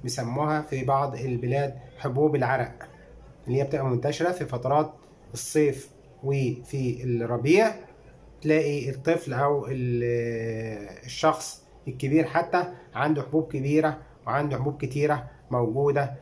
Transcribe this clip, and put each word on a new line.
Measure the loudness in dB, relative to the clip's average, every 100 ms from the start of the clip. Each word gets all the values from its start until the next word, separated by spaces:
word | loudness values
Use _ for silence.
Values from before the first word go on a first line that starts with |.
بيسموها | -6 -4 -2 0 0 0
في | -2 -4
بعض | 2 2 2 -2
البلاد | -4 -2 0 0 0 -4 -16 -8
حبوب | -4 2 4 4
العرق، | 2 0 -2 -6 -18 -20 -20 -20 -20 -14 -2
اللي | 0
هي |
بتبقى | 0 0 0
منتشرة | 0 0 0 0
في | 0 -4
فترات | -4 2 2 2 -4 -20 -20 -16
الصيف | -12 -2 2 2 2 -10 -20 -20 -8
وفي | -2 0 0 -2 -6 -4 -4 -4
الربيع. | -2 -2 0 -2 4 6 4 0 -14 -20 -20 -20 -20 -8
تلاقي | 2 2 4 0 -4
الطفل | -4 0 0 0
أو | 0 2 2 -2
ال-، | -4 -2 0 0 0 -2 -4 -4 -4 -6 -8 -12 -14 -14
الشخص | 0 2 2 -6 -14 -20 -14 -12
الكبير | -6 2 2 4
حتى | 0 2 0 0 -8 -12 -2
عنده | 0 0
حبوب | 0 0 0
كبيرة | -2 2 4 4 0 -12 -12 -2
وعنده | -2 0 0
حبوب | -2 -2
كتيرة | -6 0 2 2 -2 -18 -4
موجودة | 0 2 2 2 2 0 -6